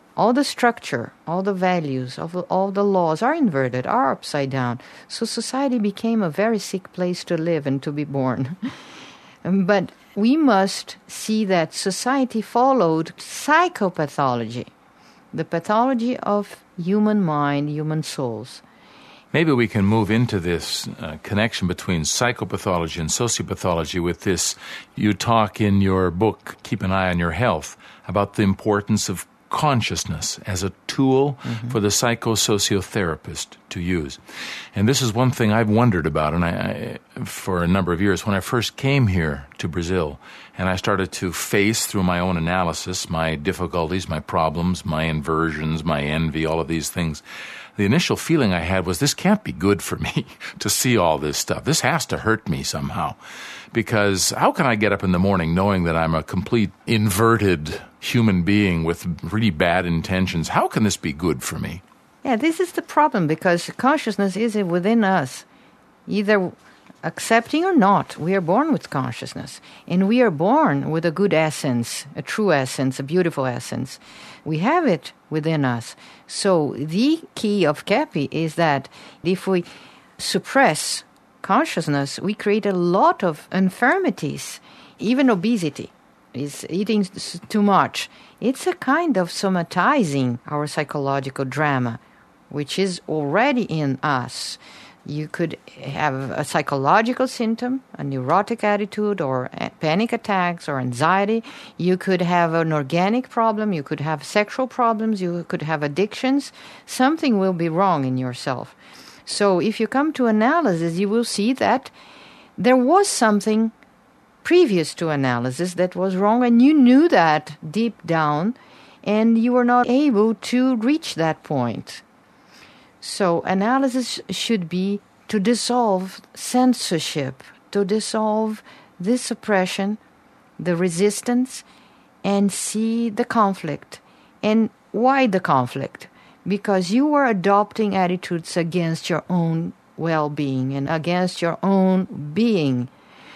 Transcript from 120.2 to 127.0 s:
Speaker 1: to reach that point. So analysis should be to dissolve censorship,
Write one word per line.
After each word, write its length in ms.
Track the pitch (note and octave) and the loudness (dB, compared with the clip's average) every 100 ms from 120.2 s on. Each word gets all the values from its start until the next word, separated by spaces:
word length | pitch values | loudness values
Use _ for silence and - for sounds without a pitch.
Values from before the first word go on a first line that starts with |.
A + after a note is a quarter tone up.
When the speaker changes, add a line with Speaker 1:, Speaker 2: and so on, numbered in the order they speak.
| A3 | 2
Speaker 1:
to 420 | A3 - B3 C4 A#3+ | 0 -2 0 2 2
reach 360 | A#3 D#4 - | 0 0 -4
that 280 | - D#3+ D#3 | -2 -2 -2
point. 580 | - C#3 A#2+ - - - _ _ _ _ _ - - - _ _ | -4 -2 -2 -4 -10 -18 _ _ _ _ _ -20 -20 -20 _ _
So 400 | - - F#3+ E3+ | -12 -2 0 0
analysis 800 | - F#3+ G#3+ C4+ C4+ B3+ A#3 - - | 0 0 2 2 0 0 -4 -8 -8
should 380 | F#3 - A3 E3 | -6 -2 -2 -2
be 340 | F3+ G3 G3+ _ _ - | -2 -2 -4 _ _ -4
to 120 | G#3+ | 0
dissolve 800 | G3 A#3 - B3 A3+ F#3 F#3+ - - | 2 0 0 0 2 0 -2 -12 -20
censorship, 1080 | - - B3 B3+ A#3+ - E3 | -14 -2 2 4 2 -2 -4